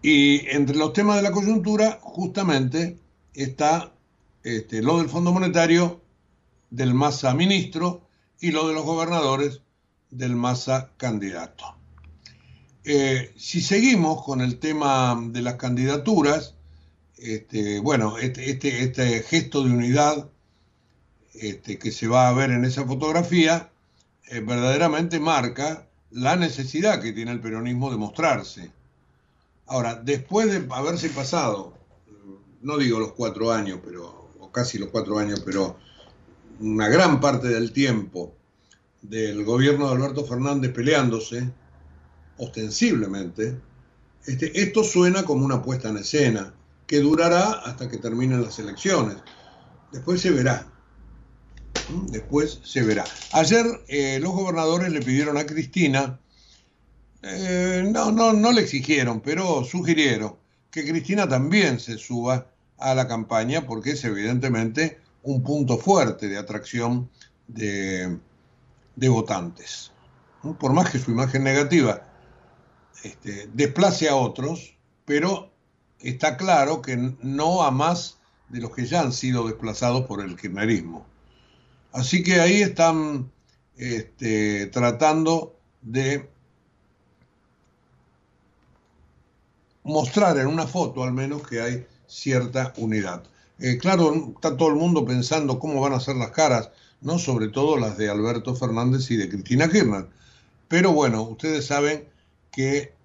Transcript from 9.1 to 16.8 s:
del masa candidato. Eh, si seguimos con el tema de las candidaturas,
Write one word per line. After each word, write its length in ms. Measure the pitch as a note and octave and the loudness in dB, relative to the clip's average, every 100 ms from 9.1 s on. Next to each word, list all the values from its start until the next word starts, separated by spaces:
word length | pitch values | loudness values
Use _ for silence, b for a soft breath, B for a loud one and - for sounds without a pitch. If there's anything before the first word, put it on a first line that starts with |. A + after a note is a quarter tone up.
| E3+ C#3 C3+ C#3+ C3 _ _ _ _ _ | 0 0 0 -2 -4 _ _ _ _ _
del 260 | B2+ B2+ A#2+ | -8 -4 0
masa 540 | B2 B2 - C3 C3 _ | 0 -2 -2 -2 -4 _
candidato. 680 | B2+ A2 G2 E2+ - - - - - - - - b b b b b _ | -6 -4 -6 -8 -12 -14 -18 -18 -20 -20 -20 -20 b b b b b _
Eh, 480 | D3 D3 C3+ C3 B2+ - | 0 2 2 0 -4 -14
si 240 | - F3 | -6 -4
seguimos 600 | B2+ G3+ B3+ A3 D#3+ D#3 | 0 4 4 4 2 0
con 160 | - C3 | -4 -2
el 180 | B2+ B2 | -2 -2
tema 640 | D#3 D3+ C#3+ C3+ B2+ A#2 A#2 | -4 0 2 4 2 0 -4
de 120 | A#2+ | -4
las 120 | B2 | -6
candidaturas, 1000 | B2 B2+ B2 C3 D3 F3 G3 C#3+ D#3 - - b b | -4 -4 0 0 0 2 4 4 2 -4 -18 b b